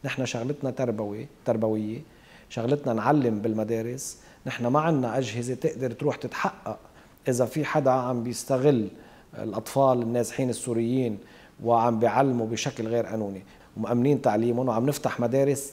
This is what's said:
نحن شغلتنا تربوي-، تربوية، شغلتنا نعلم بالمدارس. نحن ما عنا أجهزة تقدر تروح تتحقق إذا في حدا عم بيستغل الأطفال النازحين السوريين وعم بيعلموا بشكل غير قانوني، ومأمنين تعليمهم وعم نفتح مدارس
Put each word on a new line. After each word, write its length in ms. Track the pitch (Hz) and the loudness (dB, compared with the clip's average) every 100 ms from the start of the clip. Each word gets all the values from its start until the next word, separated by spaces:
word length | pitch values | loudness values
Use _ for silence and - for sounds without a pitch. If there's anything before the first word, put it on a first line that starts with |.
نحن 220 | 139 - 123 | -8 -4 -4
شغلتنا 440 | 120 120 147 131 | -4 -4 -4 -4
تربوي-، 560 | 127 123 107 104 104 139 - | -2 -2 -2 -4 -6 -12 -8
تربوية، 540 | - 110 110 110 107 117 - - - - - | -2 2 2 0 -2 -8 -14 -20 -20 -20 -12
شغلتنا 440 | - 117 143 131 | -4 0 0 0
نعلم 460 | 113 113 147 120 107 | 0 4 4 4 0
بالمدارس. 800 | 110 110 107 113 113 131 - - - - 135 | -2 -2 -2 -2 -4 -8 -10 -14 -20 -14 -10
نحن 200 | - 120 | -4 0
ما 140 | 143 | 2
عنا 380 | 160 151 123 120 | 2 2 2 -2
أجهزة 360 | 123 113 120 | -2 -6 -6
تقدر 360 | 123 160 127 131 | -2 -4 -2 -6
تروح 260 | 110 139 123 | -2 -4 -2
تتحقق 640 | 120 - 196 - - 107 - - - - - | -8 -4 -4 -4 -10 -10 -14 -20 -20 -6 -2
إذا 180 | 123 120 | 2 0
في 180 | 156 | 0
حدا 260 | 143 156 131 | 0 2 2
عم 320 | 127 123 123 | 2 0 -2
بيستغل 640 | 117 117 - 131 139 131 104 - - - - 110 | -4 -6 -2 4 4 4 0 -8 -20 -20 -20 -10
الأطفال 640 | 110 101 110 135 135 127 | -6 -6 -2 4 4 4
النازحين 480 | 113 120 113 - 131 | 2 0 -2 -2 -2
السوريين 680 | 113 - 113 117 131 120 104 - - - - | -2 -2 -2 0 0 0 -4 -12 -20 -20 -6
وعم 340 | 110 117 120 113 | 2 4 4 4
بيعلموا 480 | 117 110 139 120 110 | 4 4 4 2 -2
بشكل 400 | 113 135 127 110 | -4 -4 -4 -2
غير 200 | 117 110 | -2 -2
قانوني، 360 | 110 101 95 95 - - 113 | -4 -6 -8 -14 -20 -18 -8
ومأمنين 460 | 110 120 131 139 | 0 2 4 4
تعليمهم 460 | 123 107 117 120 131 | 2 2 2 0 0
وعم 180 | 113 131 | 2 0
نفتح 340 | 143 - - | 0 -4 -2
مدارس 520 | 120 135 139 135 - | 0 2 2 0 -6